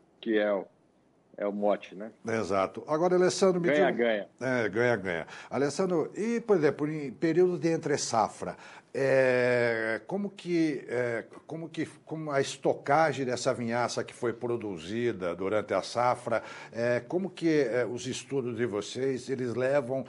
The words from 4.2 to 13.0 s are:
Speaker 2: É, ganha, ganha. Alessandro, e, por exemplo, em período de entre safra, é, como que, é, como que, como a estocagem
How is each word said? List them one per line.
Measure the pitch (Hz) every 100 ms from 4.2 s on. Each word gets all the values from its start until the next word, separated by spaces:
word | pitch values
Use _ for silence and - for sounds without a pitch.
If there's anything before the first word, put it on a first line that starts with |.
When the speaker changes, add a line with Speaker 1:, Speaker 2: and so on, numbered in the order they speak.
| 92 -
Speaker 2:
É, | 131 123 107
ganha, | 101 123 113
ganha. | 92 82 73 - -
Alessandro, | 117 143 143 185 170 123
e, | 156 226 233
por | 233 185
exemplo, | 151 - 147
em | 156 139
período | - 165 160 180 175
de | 165
entre | 165 151 143
safra, | - 117 95 - 90 - - - -
é, | 127 135 135 131 123 123 123 120 113 110 107 -
como | 196 202
que, | - 175 175 160 127 92
é, | 117 120 113 - - -
como | 160 160
que, | 165 143 - -
como | 160 151
a | 139
estocagem | 135 - 165 120 - 147